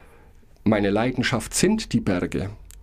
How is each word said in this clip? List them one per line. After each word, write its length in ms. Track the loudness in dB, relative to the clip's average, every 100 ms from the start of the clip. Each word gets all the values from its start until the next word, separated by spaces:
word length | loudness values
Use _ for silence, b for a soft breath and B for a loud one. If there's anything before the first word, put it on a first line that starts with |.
| b b b b b b 0
meine 240 | 2 2
Leidenschaft 640 | 2 0 -2 -2 -2 -2
sind 400 | 0 2 2 0
die 80 | -2
Berge. 480 | 0 -2 -2 -4 -6 -10 -18 -20